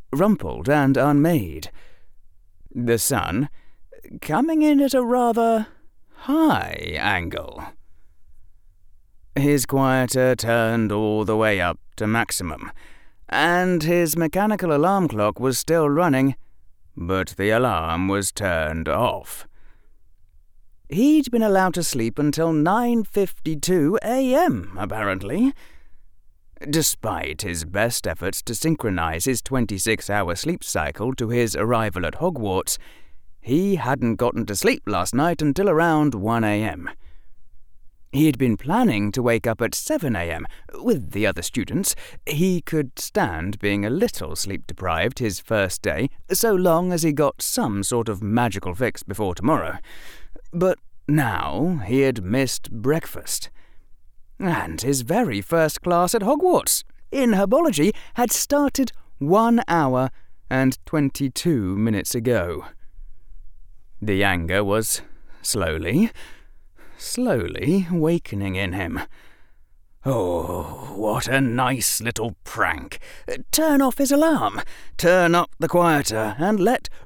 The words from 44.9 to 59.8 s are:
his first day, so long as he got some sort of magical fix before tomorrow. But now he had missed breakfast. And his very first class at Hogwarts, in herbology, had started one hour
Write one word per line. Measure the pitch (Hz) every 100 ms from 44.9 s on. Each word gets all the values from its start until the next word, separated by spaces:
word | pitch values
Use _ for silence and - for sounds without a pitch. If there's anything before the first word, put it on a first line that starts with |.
| 80 110 120
his | 117 92
first | - 110 92 -
day, | 95 73 135 - -
so | 185 226
long | 190 180 165 180
as | 170
he | 160
got | 143 143 -
some | - - 156 101
sort | 98 120 110
of | 98
magical | 104 113 120 104 90 90
fix | 120 -
before | - 104 98
tomorrow. | 85 123 143 80 90 - - - - - - -
But | 170 185 - - - -
now | 151 123 87 73 85 196 160 95
he | 131
had | 135 117
missed | 92 127 131 - -
breakfast. | 110 123 160 - 104 - - - - - - - - - - - -
And | 185 156 85 80
his | 127 139
very | 117 202 208 101
first | - 165 156 -
class | 180 175 180 233
at |
Hogwarts, | 202 302 370 311 - - - - -
in | 277 247
herbology, | 196 196 269 330 147 175 - -
had | - 240
started | - - 285 285 - 254 - - -
one | 143 202 233 233 -
hour | 170